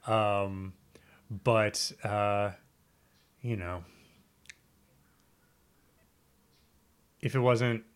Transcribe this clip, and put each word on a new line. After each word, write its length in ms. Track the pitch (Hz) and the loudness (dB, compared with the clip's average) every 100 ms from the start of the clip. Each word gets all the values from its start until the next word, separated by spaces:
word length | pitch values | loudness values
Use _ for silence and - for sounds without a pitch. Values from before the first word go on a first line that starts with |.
| - | 0
Um, 680 | 110 107 101 98 95 95 95 _ - - - _ 101 | 0 2 0 -2 -6 -12 -14 _ -20 -20 -20 _ -4
but, 480 | - 110 107 - - - | 2 2 2 -2 -8 -6
uh, 480 | 107 104 104 101 104 98 _ _ _ _ _ _ _ _ | -4 0 0 2 -2 -4 _ _ _ _ _ _ _ _
you 140 | 123 110 | -6 -6
know, 280 | 87 90 85 - - _ _ _ _ - _ _ _ _ _ _ _ _ _ _ _ _ _ _ _ _ _ _ _ _ _ _ _ _ _ _ | -6 -8 -12 -20 -20 _ _ _ _ -20 _ _ _ _ _ _ _ _ _ _ _ _ _ _ _ _ _ _ _ _ _ _ _ _ _ _
if 140 | 135 135 | -2 2
it 40 | |
wasn't 440 | 123 120 123 113 - | 4 4 2 0 -6